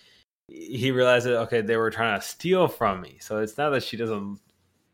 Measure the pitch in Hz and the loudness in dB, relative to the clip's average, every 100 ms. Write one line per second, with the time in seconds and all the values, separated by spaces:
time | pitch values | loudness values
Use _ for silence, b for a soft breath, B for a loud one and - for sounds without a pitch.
0 | B B _ _ - - 82 123 131 127 | B B _ _ -20 -18 -10 -4 0 2
1 | 127 123 123 117 113 120 107 113 113 110 | 4 4 4 0 0 0 2 2 0 0
2 | 113 98 - - 170 185 156 - 107 95 | 0 -2 -4 -6 0 2 2 2 0 0
3 | 87 - - 107 107 - 147 135 - 113 | -6 -16 -6 -4 -4 -2 0 0 -2 -6
4 | 113 107 101 101 _ _ _ _ _ | -4 -4 -6 -12 _ _ _ _ _